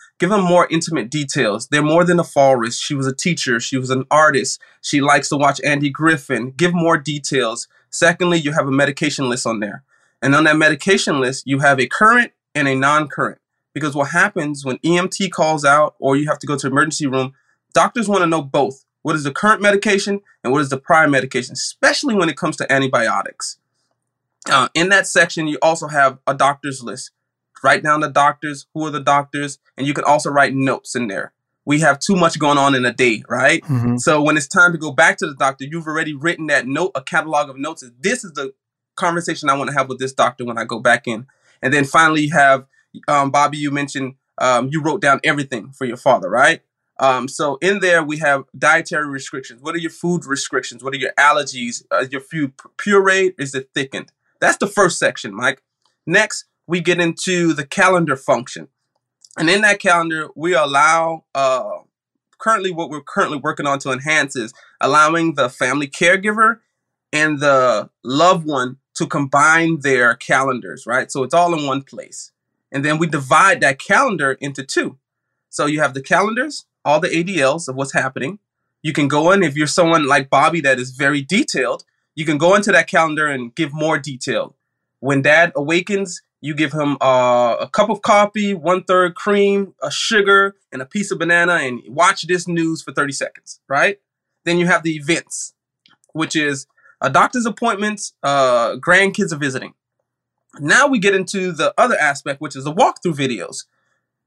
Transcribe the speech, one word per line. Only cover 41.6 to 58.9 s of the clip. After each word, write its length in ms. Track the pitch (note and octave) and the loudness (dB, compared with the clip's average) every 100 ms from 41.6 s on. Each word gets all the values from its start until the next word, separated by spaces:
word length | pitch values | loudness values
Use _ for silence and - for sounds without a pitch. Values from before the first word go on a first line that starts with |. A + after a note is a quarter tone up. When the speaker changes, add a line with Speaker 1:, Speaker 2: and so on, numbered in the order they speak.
Speaker 1:
And 100 | C3 | -2
then 100 | C#3+ C#3 | 0 2
finally, 360 | D#3+ D#3+ D#3 | 4 4 2
you 120 | D3+ | 0
have, 340 | D#3 C#3 C3+ C3+ _ _ - - | 4 4 4 0 _ _ -10 -2
um, 240 | D3 C#3 | 0 2
Bobby, 260 | C#3+ D3 D3 | 2 0 0
you 140 | D3 | -4
mentioned, 420 | C#3+ C#3 C#3 C3 C3 _ - | -4 -6 -6 -10 -10 _ -4
um, 320 | B2+ B2 C3 | 0 2 0
you 80 | D#3 | -2
wrote 220 | D3 D3+ | -2 0
down 180 | C#3+ C3+ | 2 2
everything 480 | D3+ D3 C#3 A#2 A#2+ | 2 -2 -4 -8 -10
for 140 | - C3 | -8 -8
your 120 | B2 | -2
father, 320 | C#3+ A2+ F2+ | 2 2 2
right? 320 | A2 D3 E3+ _ _ _ - | 2 2 2 _ _ _ -2
Um, 280 | C3+ B2+ B2+ | 0 0 -2
so 300 | - D3+ C#3 | -4 -4 -2
in 160 | F3+ G3+ | 0 0
there, 240 | F3+ E3+ | 2 2
we 140 | D3+ D3+ | 0 -2
have 280 | D3+ C#3 C3 C3+ | 0 0 -4 -2
dietary 520 | D3+ D#3+ E3 D#3+ D3 | 2 2 0 -6 -6
restrictions. 560 | C#3 - D3 C3 A#2 | -8 -10 -12 -14 -14
What 100 | D3 | -8
are 60 | E3 | -6
your 100 | D#3+ | -8
food 360 | - F3 F3 C3+ | -6 -2 -2 -2
restrictions? 580 | C3+ - C3+ - A#2+ | -6 -4 -4 -6 -8
What 100 | B2+ | -10
are 40 | C#3 | -6
your 160 | B2+ - | -4 2
allergies? 640 | C#3+ D3+ C#3 B2+ A#2+ A#2 - | 4 4 0 -6 -8 -8 -4
Uh, 160 | - C3 | -4 -2
your 100 | C3+ | -6
food 320 | - D#3+ C#3 - | -10 -6 -6 -8
p-, 340 | - - - | -20 -10 0
pureed? 420 | G3+ F#3+ F#3+ F#3+ - | 4 4 2 0 -2
Is 160 | C#3 C3+ | -8 -8
it 160 | - | -8
thickened? 380 | - C3+ F#2 - _ _ _ | -8 -6 -8 -14 _ _ _
That's 180 | F#3 - | -2 0
the 100 | A3+ | -2
first 320 | - F#3 - | 2 2 2
section, 340 | C3+ - A#2 | -4 -4 -10
Mike. 300 | G2 B2+ C#3 _ _ _ _ - | -6 -4 -6 _ _ _ _ -2
Next, 400 | F#3 G#3+ - - _ - | 0 0 -4 -16 _ -6
we 120 | F3+ | -4
get 200 | E3+ F3 | 0 0
into 540 | E3+ E3 - F3+ E3+ | 0 -2 -4 0 0
the 120 | D3 C#3+ | -2 -4
calendar 500 | - F#3+ F3+ D#3+ C3+ | 0 2 4 0 -2
function. 540 | - B2 - - D#2+ _ _ | 0 -2 -2 -14 -18 _ _